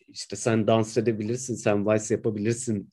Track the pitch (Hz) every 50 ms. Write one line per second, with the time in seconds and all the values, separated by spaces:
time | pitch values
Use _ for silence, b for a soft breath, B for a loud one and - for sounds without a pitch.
0 | _ - - - - - - - - 120 113 113 101 113 113 110 107 110 - -
1 | 110 120 110 104 107 107 120 127 - - 113 - - 113 104 104 98 107 110 110
2 | - - 110 101 - 117 104 104 101 117 113 117 - 120 107 98 95 -